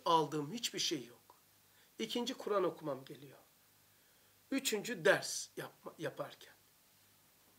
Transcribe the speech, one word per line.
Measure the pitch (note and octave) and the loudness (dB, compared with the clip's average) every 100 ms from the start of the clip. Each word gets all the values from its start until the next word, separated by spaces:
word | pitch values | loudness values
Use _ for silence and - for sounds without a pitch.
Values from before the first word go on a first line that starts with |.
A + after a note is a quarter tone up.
aldığım | - E3 D3 D3+ C#3+ | 4 6 6 0 -4
hiçbir | A#3 - F#3 | -4 -4 -2
şey | - D3+ | -2 -2
yok. | A#2 - _ - _ _ _ - - - | -6 -16 _ -20 _ _ _ -20 -20 -8
İkinci | A3 A#3+ A#3+ | -2 -2 -2
Kur'an | C4 - G3+ | -4 2 4
okumam | F3 - D#3 C3 | 4 0 -4 -6
geliyor. | C3+ C3+ C3+ - - _ _ _ _ _ _ _ _ _ _ | -8 -16 -16 -20 -20 _ _ _ _ _ _ _ _ _ _
Üçüncü | C4+ C4+ G#3 F3 A3 | -2 0 -2 -2 4
ders | E3 D3+ - - - - | 6 6 2 -6 -8 -10
yapma, | - - - - | -12 -12 -18 -8
yaparken. | E3+ - - - - - _ _ _ _ - _ _ _ _ | -8 -6 -10 -10 -20 -20 _ _ _ _ -20 _ _ _ _